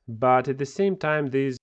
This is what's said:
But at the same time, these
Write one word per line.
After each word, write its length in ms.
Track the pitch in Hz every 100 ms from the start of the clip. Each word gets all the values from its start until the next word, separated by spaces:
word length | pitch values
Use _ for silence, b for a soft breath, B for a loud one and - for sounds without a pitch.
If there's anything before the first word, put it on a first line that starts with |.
| -
But 400 | 110 127 127 131
at 120 | 131
the 80 | 139
same 300 | - 196 190
time, 340 | 151 151 143
these 260 | 135 135 123